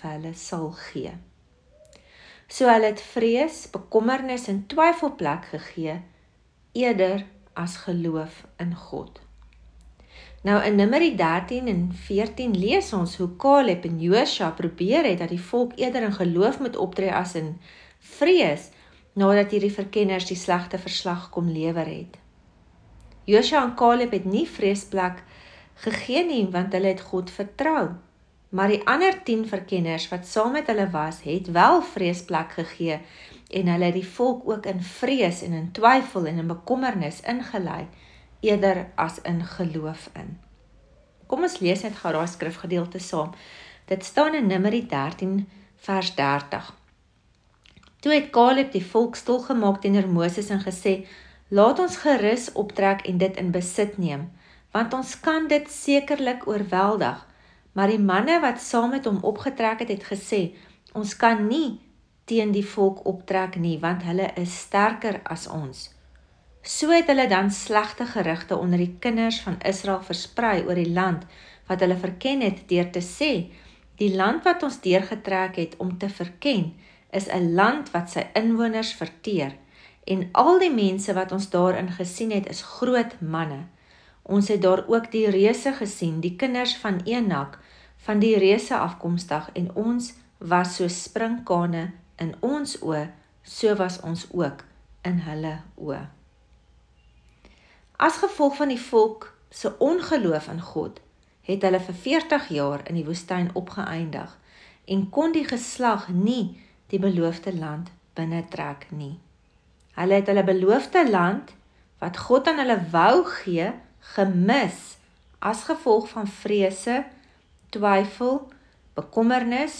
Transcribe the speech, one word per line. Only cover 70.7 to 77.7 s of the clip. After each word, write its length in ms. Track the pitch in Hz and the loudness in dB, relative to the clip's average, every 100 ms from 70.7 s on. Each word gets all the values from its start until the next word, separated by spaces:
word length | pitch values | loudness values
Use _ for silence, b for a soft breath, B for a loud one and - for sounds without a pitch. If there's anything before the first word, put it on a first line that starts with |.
| 175 | 0
die 140 | 170 | 0
land 320 | 175 190 165 - B B B B | 2 0 0 -6 B B B B
wat 140 | 185 | 0
hulle 140 | 180 180 | 2 2
verken 420 | 180 180 262 277 | -2 -4 -2 0
het 280 | 214 196 - | 0 -2 -2
deur 200 | 175 175 | 0 0
te 120 | 180 | -4
sê, 480 | 175 - 302 202 175 B B B B - | -6 -2 0 0 -4 B B B B -2
"Die 160 | 208 | 0
land 300 | 190 196 320 | 2 0 2
wat 180 | 359 349 | 0 0
ons 180 | 285 - | -2 -4
deurgetrek 760 | 185 185 190 214 196 190 185 180 | 2 2 2 -6 -4 -2 -2 -4
het 200 | 165 - | -6 -6
om 220 | 185 180 | -8 -6
te 100 | 202 | -6
verken, 640 | - 175 - 285 214 165 - b b b | -6 -10 -4 0 0 -2 -6 b b b
is 160 | 196 196 | -6 -4
'n 280 | 185 170 | 0 2
land 360 | 175 214 | 4 4